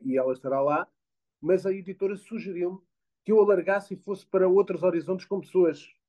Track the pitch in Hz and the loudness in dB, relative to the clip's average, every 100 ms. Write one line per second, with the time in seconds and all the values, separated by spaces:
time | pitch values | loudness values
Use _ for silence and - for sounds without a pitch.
0 | 131 131 131 127 135 135 143 151 180 _ | -2 -2 0 -2 -4 -2 0 -2 -4 _
1 | _ _ _ _ 151 185 190 196 190 185 | _ _ _ _ 0 0 0 -6 -8 -6
2 | 196 196 - 220 180 175 175 190 _ _ | -6 -6 -10 -12 -10 -6 -6 -8 _ _
3 | _ _ - 214 202 185 180 202 196 185 | _ _ 2 4 6 4 2 -2 -4 -12
4 | - 190 _ 190 185 190 196 170 180 165 | -10 -12 _ 2 4 4 2 0 0 0
5 | 147 185 - 196 - 185 170 143 - _ | -4 -6 -6 -8 -2 2 2 2 -8 _